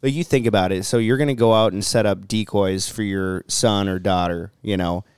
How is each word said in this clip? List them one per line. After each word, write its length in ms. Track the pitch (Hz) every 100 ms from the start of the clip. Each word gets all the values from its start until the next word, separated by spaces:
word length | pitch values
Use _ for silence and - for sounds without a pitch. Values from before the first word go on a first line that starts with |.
like, 100 | 135
you 80 | 143
think 220 | 170 139 117
about 240 | 104 92
it. 120 | 95
So 140 | 95 120
you're 180 | 113 131
gonna 180 | 147
go 180 | 127 113
out 180 | 110 110
and 120 | 95
set 220 | 101 120 104
up 220 | 98 98
decoys 600 | 107 104 101 98 95 -
for 140 | -
your 420 | 107 98 95 92 -
son 400 | - 120 101 98
or 100 | 92
daughter, 540 | 90 92 87 85 85 _
you 140 | 107 95
know? 280 | 90 87 -